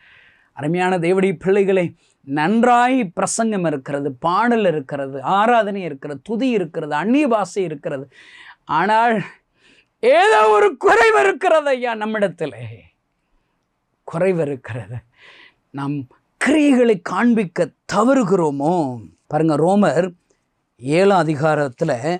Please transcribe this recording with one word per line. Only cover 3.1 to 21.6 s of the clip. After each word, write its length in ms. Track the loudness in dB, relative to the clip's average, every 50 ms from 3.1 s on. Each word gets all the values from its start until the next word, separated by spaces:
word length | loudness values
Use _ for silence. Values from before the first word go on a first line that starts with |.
| -4 -4 -4 -4 -2 -2 -2 -2 -2 -2 -2
இருக்கிறது, 480 | -2 -4 -4 -6 -6 -6 -6 -4 -6
பாடல் 520 | -6 -4 -2 -2 0 0 0 2 2 2 2
இருக்கிறது, 580 | 0 0 -2 -4 -8 -8 -8 -8 -8 -10 -8
ஆராதனை 600 | -4 -2 0 2 2 4 2 2 2 0 -4 -8
இருக்கிறது, 380 | -8 -10 -10 -12 -12 -12 -14 -12
துதி 260 | -10 -8 -4 -2 -2 0
இருக்கிறது, 460 | 0 0 -2 -4 -6 -8 -6 -4 -4
அந்நிய 340 | -2 0 0 2 2 2 2
பாஷை 360 | 0 -2 -2 -4 -6 -6 -6
இருக்கிறது. 440 | -6 -6 -8 -8 -8 -10 -10 -10 -14 _ -20 -20 -20 -20 -20 -20 -20 -20 _ _
ஆனால் 580 | -4 -2 0 0 2 2 2 2 2 0 -2 -4 -8 -14 _ _ _ _ _ _ _ _ _ _ _ _ _
ஏதோ 480 | 2 4 4 6 6 4 4 4 4 4
ஒரு 280 | 4 4 4 2 0
குறைவு 440 | 0 2 4 4 6 4 4 4 4
இருக்கிறது 480 | 2 0 0 0 0 2 2 2 2 0
ஐயா, 260 | -2 -2 -2 -4 -4
நம்மிடத்துல 600 | -4 -4 -4 -2 -2 -2 -2 -2 -6 -8 -8 -8 -10 -14 -14 -16 -18 -20 _ _ _ _ _ _ _ _ _ _ _ _ _ _ _ _ _ _ _ _ _ _ _ _
குறைவு 380 | -10 -4 -2 0 0 0 0
இருக்கிறது. 540 | -2 -4 -6 -8 -10 -12 -12 -12 -12 -12 -14 -14 -14 _ _ _ -20 -20 -20 -20 -20 _ _ _ _ _
நாம் 360 | -12 -8 -6 -6 -6 -6 -8 -12 _ _ _ _ _ -4 0
கிரியைகளை 580 | 0 2 4 4 4 4 4 4 2 2 0
காண்பிக்க 680 | -4 -6 -2 0 2 2 2 2 0 -2 -2 -4 -4 -4 -6 _ _ -4
தவறுகிறோமோ? 1080 | -2 0 2 4 2 2 2 2 2 2 2 0 -2 -2 -2 0 0 0 -2 -4 -6 -10 -14 -18 -20 _ _
பாருங்க, 300 | -4 -2 0 0 0 2
ரோமர் 580 | 2 2 2 2 2 2 2 2 0 -2 -2 -6 _ _ _ _ _ _ _ _ _ _ _ _
ஏழாம் 500 | _ -4 -2 2 2 4 4 4 4 2
அதிகாரத்துல 920 | 0 0 0 0 0 0 0